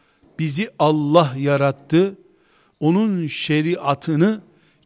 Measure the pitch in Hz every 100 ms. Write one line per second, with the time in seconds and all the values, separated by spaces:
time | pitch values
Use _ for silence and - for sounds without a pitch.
0 | _ _ _ - 156 143 208 - 156 156
1 | 147 160 151 131 139 143 139 135 - 160
2 | 196 196 _ _ _ _ _ - 151 180
3 | 220 185 156 - - 151 160 175 143 139
4 | - 151 190 214 - _ _ _